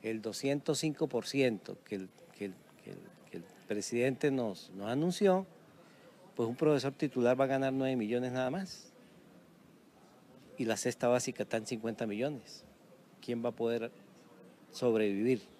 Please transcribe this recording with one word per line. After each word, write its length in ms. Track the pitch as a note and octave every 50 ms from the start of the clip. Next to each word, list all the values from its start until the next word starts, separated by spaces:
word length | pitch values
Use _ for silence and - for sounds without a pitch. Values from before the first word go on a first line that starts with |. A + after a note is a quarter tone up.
el 200 | - A2 A2+ A2
doscientos 580 | G#2 A2+ G2+ - - C3+ C#3 D3 C#3 - D3+ C3
cinco 280 | - D#3 C#3+ - E3
por 200 | C#3 - A#2+ G#2+
ciento 500 | - - C#3 C3+ B2+ A2 F#2+ - - G2+ - -
que 100 | - G#2+
el, 140 | G2 F#2+ F#2 - - - - -
que 80 | - G2+
el, 80 | G2 F#2 - - - - - -
que 60 | -
el, 80 | - - E2+ - - - - -
que 60 | -
el 60 | F2 F2 - - - -
presidente 640 | - G#2+ G#2 G2 - A#2+ A#2+ B2 C3 C3 A2+ - D3
nos, 380 | C3+ C3 A#2+ G#2+ F#2+ - - -
nos 180 | F#2 F#2+ G2 G#2+
anunció, 560 | B2 C#3 D#3 F3+ F3 - G#3+ G3 F#3 F#3+ F#3+ - - - - - - - - - - - - - - - - - -
pues 140 | - A#2 A2+
un 80 | A#2+
profesor 340 | - E3 D3+ D3+ C3+ A#2+ C#3
titular 480 | C#3 - D#3+ C#3+ - B2+ A#2+ A#2+ B2+ B2+
va 60 | C3+
a 20 |
ganar 240 | C3 C3+ C3+ C3+ C3+
nueve 240 | C3 C3+ C3+ C3 C3
millones 380 | B2+ G#2+ G#2 A#2 B2 B2+ B2+ B2
nada 160 | C3 B2+ B2+
más. 420 | C#3+ F#3+ F#3+ F3+ - - - - - - - - - - - - - - - - - - - - - - - - _ - - - - - - - - - - - -
Y 80 | - C3
la 100 | A2+ A2
cesta 320 | - - C3 A#2 - -
básica 360 | A#2+ B2 B2 - - A#2+ - G#2
está 120 | - -
en 100 | A2+ G#2+
cincuenta 380 | - B2+ A2 A2 A2+ G#2+ - A#2+
millones. 600 | A2 G2+ G#2 B2 D3 D3+ B2 - - - - - - - - - - - - - - - - -
¿Quién 220 | - B2 A#2 A2+
va 40 | A#2+
a 40 | A2+
poder 380 | - A#2 A#2 A#2 A#2 A2+ A#2 - - - - - - - - - - - - - - - -
sobrevivir? 720 | - - - B2 A2+ A2 G#2+ G#2 G2 G2 G#2+ B2 C3 A2 - - -